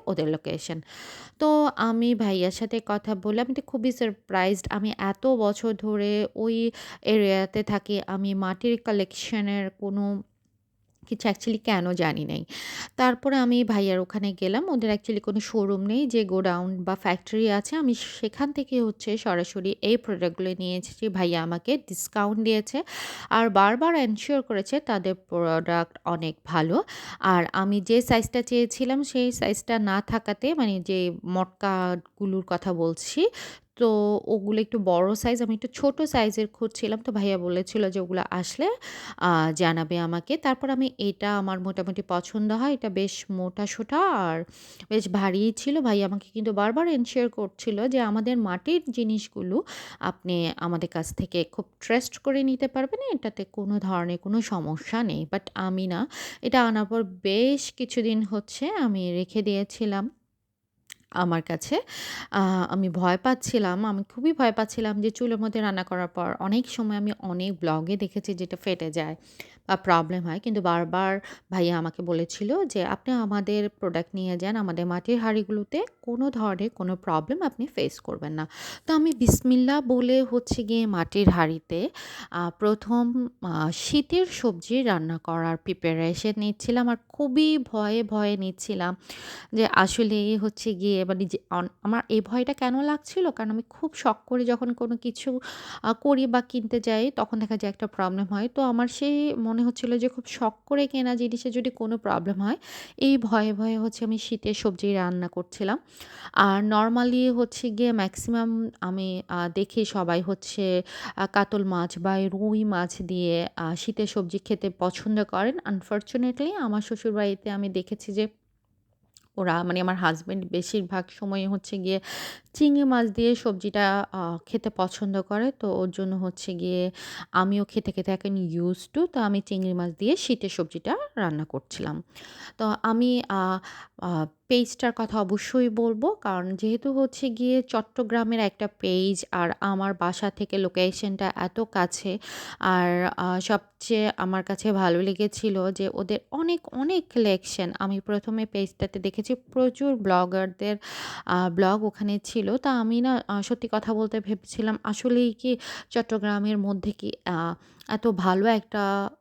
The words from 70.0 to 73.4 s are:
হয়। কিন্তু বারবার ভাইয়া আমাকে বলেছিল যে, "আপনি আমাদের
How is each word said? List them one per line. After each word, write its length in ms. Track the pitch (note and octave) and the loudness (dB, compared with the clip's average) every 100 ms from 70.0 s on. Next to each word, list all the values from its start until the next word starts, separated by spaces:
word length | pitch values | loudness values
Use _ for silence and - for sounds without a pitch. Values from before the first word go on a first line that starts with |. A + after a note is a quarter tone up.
| D#3+ F3+ | 4 -2
হয়। 160 | E3+ F#3 | -4 -4
কিন্তু 220 | A#3 G#3+ | -2 0
বারবার 580 | F3 E3+ E3 F3+ F#3+ G3 - - - | 2 2 0 0 0 -2 -6 -18 -6
ভাইয়া 260 | F#3 F3 E3+ | 0 2 2
আমাকে 240 | E3 - | -2 -4
বলেছিল 640 | F3 E3 E3+ - G#3 F4+ D#4+ | -2 -2 -2 -4 -2 0 0
যে, 200 | G3 F3 | -2 -2
"আপনি 280 | G3+ B3+ | -2 -2
আমাদের 560 | B3 G#3+ G#3 | -2 0 -2